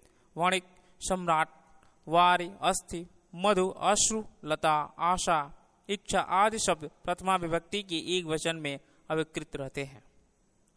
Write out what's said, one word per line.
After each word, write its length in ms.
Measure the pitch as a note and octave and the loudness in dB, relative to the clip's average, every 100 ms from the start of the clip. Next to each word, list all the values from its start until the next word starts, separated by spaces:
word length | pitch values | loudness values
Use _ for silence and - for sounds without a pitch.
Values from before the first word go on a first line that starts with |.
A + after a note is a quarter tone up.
| - _ _ D#3+ | -20 _ _ -2
वणिक, 280 | F3+ F#3+ - _ _ - | 0 0 -2 _ _ -10
सम्राट, 480 | - F#3 F3 D#3 D#3 - _ - - _ - | -4 -2 2 2 0 -4 _ -20 -20 _ 0
वारी, 440 | E3 F3+ F3 F3 G3 | 4 6 4 0 -4
अस्थि, 440 | D#3+ F#3 - E3+ F3 - _ E3+ | -2 -2 -4 -10 -12 -18 _ -2
मधु, 320 | G3 F#3+ F#3 | 2 2 2
अश्रु, 540 | - F3 G3+ - A3 G#3+ - | 0 2 2 2 -2 -8 -12
लता, 300 | D3+ D#3 D#3+ D3+ D3 - | -6 0 2 2 0 -2
आशा, 400 | E3+ F3+ - D#3+ C#3+ - _ _ - | 0 0 2 0 0 -10 _ _ -8
इच्छा 320 | G3+ - G3 | -8 -2 -2
आदि 380 | - F#3 G#3+ A3 | 2 2 2 2
शब्द 320 | - D#3+ D3+ - | -2 -2 -4 -10
प्रथमा 320 | - F3+ F#3 F#3 | -6 -4 0 0
विभक्ति 440 | E3+ E3+ - G3+ | 0 -2 -2 -8
के 140 | G3 E3 - F#3 | -4 -6 -2 -4
एक 100 | E3 | -2
वचन 300 | D#3 E3 E3 | -2 -2 -4
में 220 | D3+ C#3 - _ - | -6 -8 -12 _ -4
अविकृत 460 | D#3+ D#3 E3 D3+ C#3+ | -2 -2 -6 -10 -8
रहते 280 | C3+ - | -8 -8
हैं, 180 | C#3 C3 - _ _ _ _ _ _ | -8 -10 -20 _ _ _ _ _ _